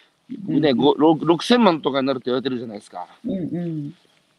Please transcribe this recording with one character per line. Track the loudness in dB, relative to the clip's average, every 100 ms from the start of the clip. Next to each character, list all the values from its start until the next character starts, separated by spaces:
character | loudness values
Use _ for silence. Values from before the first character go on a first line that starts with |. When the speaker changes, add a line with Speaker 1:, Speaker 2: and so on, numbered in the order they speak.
| _ _ -16 -12 -4
Speaker 1:
う |
ん | 2
う |
ん。 |
Speaker 2:
ね、 | 2
五、 | 4 4 4
六、 | 4 4 2
六 | 0
千 | 2 4
万 | 4 2
と | -2
か | -2
に | -2
な |
る | -2
と | -2
言 |
わ | -2
れ |
て | -2
る | -6
じ | -8
ゃ |
な | -12
い |
で |
す | -14
か。 | -14 -14 _ -8
Speaker 1:
う |
ん |
う | -6 -6 -6 -6
ん。 | -6 -8 -12 _ _ _